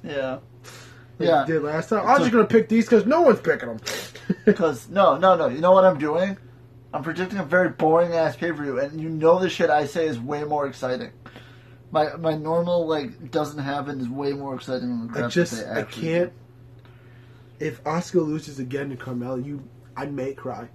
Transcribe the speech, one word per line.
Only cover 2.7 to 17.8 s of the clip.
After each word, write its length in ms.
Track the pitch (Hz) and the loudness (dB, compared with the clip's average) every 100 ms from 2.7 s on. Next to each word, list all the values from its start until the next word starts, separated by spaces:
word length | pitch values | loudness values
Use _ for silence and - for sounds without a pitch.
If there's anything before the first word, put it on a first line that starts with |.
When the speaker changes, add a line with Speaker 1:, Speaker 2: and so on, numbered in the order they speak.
| 226 220 | 2 4
Speaker 2:
'cause 180 | 226 190 | 4 4
no 160 | 311 | 4
one's 180 | 330 208 | 6 4
picking 280 | - 143 120 | 0 -2 -4
'em. 100 | 113 - - - - - - - | -10 -10 -10 -10 -16 -4 0 2
<laughs> 80 | 196 | 4
Speaker 1:
'Cause, 340 | 165 135 - | 2 0 -4
no, 280 | 185 190 139 | 4 4 6
no, 180 | 185 175 | 4 4
no. 120 | 147 | 2
You 120 | 127 | 0
know 100 | 175 | 4
what 140 | 190 185 | 8 6
I'm 140 | 156 | 4
doing? 380 | 147 160 196 196 - - - - - | -2 0 -2 -4 -14 -20 -20 -20 -12
I'm 100 | 147 | -8
predicting 340 | 143 160 185 202 | -6 -6 -4 -4
a 40 | |
very 260 | 151 180 180 | 0 2 2
boring 440 | - 160 165 175 | 2 4 4 4
ass 220 | 165 160 - | 2 0 -2
pay-per-view, 440 | 165 151 143 123 | -6 -4 -4 -4
and 200 | 143 156 | -4 -6
you 100 | 160 | -6
know 280 | 156 160 180 | 2 4 4
the 100 | 185 | 2
shit 200 | - 165 | 0 2
I 160 | 151 143 | 2 2
say 220 | 170 160 | -2 -2
is 120 | 127 | -2
way 240 | 123 147 | -6 -6
more 220 | 147 147 139 | -4 -4 -4
exciting. 460 | 120 127 127 117 - - - - - - - - | -6 -6 -6 -8 -14 -20 -20 -20 -20 -20 -20 -6
My, 240 | 156 151 147 | -2 -2 -2
my 200 | 160 156 | -4 -2
normal, 520 | 151 165 175 175 160 | -2 -2 0 0 0
like, 420 | 156 131 - 147 | -2 -4 -12 -6
doesn't 280 | 160 147 151 | -4 -4 -6
happen 400 | 139 143 139 139 | -6 -6 -6 -8
is 100 | 123 | -8
way 240 | 135 143 | -4 -4
more 220 | 139 139 127 | -4 -8 -10
exciting 340 | 127 127 123 | -8 -6 -4
than 180 | 120 113 | -6 -6
the 60 | |
Speaker 2:
I 40 | 120 | -6
Speaker 1:
crap 100 | 120 | -2
Speaker 2:
just, 200 | 170 170 120 | 0 -2 -4
Speaker 1:
that 80 | - | -6
they 40 | |
Speaker 2:
I 80 | 113 | -6
Speaker 1:
actually 260 | 107 - 160 | -8 -8 -4
Speaker 2:
can't. 260 | 165 175 - - - - - - - - - - - - - | -2 -2 -6 -20 -20 -20 -20 -20 -20 -20 -20 -20 -20 -20 -8
Speaker 1:
do. 60 | 151 | -8
Speaker 2:
If 160 | - | -6